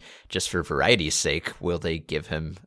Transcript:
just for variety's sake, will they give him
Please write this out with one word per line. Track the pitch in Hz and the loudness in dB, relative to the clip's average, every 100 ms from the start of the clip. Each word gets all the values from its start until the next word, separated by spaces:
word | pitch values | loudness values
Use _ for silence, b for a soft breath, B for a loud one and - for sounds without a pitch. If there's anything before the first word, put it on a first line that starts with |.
| B B B | B B B
just | 92 - | -4 0
for | 90 | 0
variety's | 80 71 87 117 76 - | 0 2 4 4 4 0
sake, | - 78 - - | 0 0 -4 -4
will | 87 85 | -2 0
they | 85 82 | -2 -4
give | - 76 - | -2 -4 -2
him | 78 78 92 | -4 -4 -10